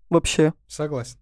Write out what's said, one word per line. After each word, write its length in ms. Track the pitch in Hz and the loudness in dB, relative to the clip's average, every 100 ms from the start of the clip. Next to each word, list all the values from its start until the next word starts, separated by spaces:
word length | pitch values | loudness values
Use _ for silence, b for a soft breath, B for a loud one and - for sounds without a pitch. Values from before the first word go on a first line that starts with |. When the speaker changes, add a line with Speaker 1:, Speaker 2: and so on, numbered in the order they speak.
| - | 0
Speaker 1:
вообще? 440 | 170 - - 156 - - | 0 2 2 2 2 -14
Speaker 2:
Согласен. 480 | - 151 139 117 - | -10 -6 -6 -10 -16